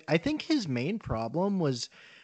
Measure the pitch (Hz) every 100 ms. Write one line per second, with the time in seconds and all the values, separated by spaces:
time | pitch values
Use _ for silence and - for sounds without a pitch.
0 | - 165 277 302 - 311 185 123 135 220
1 | - 113 113 147 196 196 156 120 - -
2 | - -